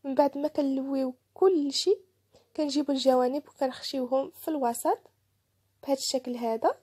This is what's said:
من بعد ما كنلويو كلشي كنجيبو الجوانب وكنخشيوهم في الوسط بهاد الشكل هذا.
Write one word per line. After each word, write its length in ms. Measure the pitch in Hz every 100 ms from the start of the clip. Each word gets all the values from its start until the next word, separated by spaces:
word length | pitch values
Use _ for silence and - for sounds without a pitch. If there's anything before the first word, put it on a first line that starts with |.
من 120 | 277 269
بعد 220 | 285 285
ما 100 | 302
كنلويو 640 | 302 277 269 269 277 262 254 _
كلشي 640 | - 381 349 285 269 359 440 _ _ _ _ _ -
كنجيبو 360 | 302 269 285
الجوانب 560 | 269 254 254 247 285 -
وكنخشيوهم 840 | _ 262 254 - 269 247 262 277
في 160 | - -
الوسط 520 | 311 240 240 311 440 _ _ _ _ _ _ _ _
بهاد 140 | - 269
الشكل 380 | - 262 254 240
هذا. 420 | 233 226 320 -